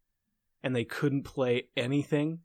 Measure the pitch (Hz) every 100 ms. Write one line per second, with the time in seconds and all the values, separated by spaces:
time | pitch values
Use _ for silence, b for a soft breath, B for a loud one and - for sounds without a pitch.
0 | _ _ _ _ _ _ 135 127 113 -
1 | 147 139 - - 127 123 - - 123 143
2 | 143 147 151 165